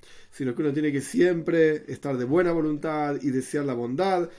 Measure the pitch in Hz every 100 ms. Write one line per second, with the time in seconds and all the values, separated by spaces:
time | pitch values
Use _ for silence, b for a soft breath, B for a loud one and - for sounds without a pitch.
0 | b b b - 131 120 151 143 151 139
1 | 135 - 175 170 156 165 160 151 - 135
2 | 143 131 123 165 175 165 156 151 160 151
3 | 147 143 143 131 127 147 143 120 120 135
4 | 190 185 170